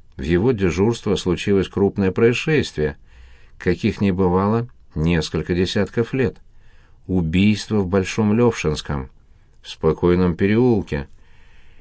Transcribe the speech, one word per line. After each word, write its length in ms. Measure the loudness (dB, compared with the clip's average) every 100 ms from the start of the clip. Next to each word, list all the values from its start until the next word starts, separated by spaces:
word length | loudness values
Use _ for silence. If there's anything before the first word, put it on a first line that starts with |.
| -20 -10
в 60 |
его 300 | 0 2 2
дежурство 600 | 2 0 2 0 0 -2 -2
случилось 520 | 0 -2 0 0 0
крупное 440 | 0 0 2 0
происшествие, 840 | 2 2 2 0 0 -2 -4 -4 -4 -18 -20 -20 -20 -20 -6
каких 420 | -4 0 -2 0
не 120 | -2
бывало 560 | 0 0 2 0 -2 -4 -12 -12 -4
несколько 580 | 0 0 -2 -6 -2
десятков 600 | -2 0 -2 -4 -2 -4
лет. 240 | -2 -2 -4 -20 -20 -20 -20 -20 -20 -4
Убийство 720 | -2 0 2 2 2 0 -2
в 80 | 0
Большом 460 | 0 0 0 0
Левшинском, 760 | 4 2 2 -2 -4 -4 -8 -8 -16 _ -20 _ _
в 80 | -20
спокойном 680 | -2 -2 0 2 2 2 0
переулке, 720 | 0 2 2 0 -2 -8 -8 -18 -20 -20 -20 -20 -20 -20